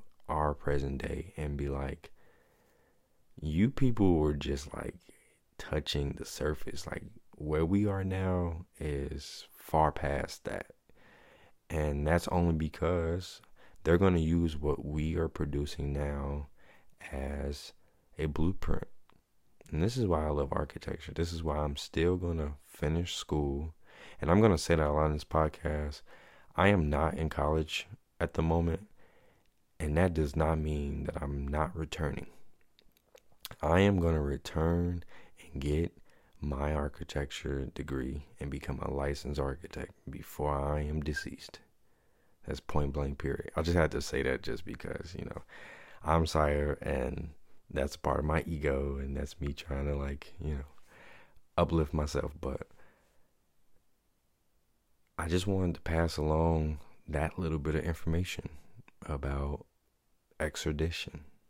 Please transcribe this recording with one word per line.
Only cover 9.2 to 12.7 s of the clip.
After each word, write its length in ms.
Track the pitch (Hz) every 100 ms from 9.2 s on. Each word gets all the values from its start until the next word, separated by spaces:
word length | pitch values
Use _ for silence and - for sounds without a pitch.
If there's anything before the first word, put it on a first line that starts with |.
| - - -
far 400 | - - 78 78
past 540 | - 71 71 - - -
that." 260 | - - - _ - - - - - - _ -
And 380 | 78 76 71 76
that's 220 | 85 -
only 240 | 90 87
because 880 | 80 78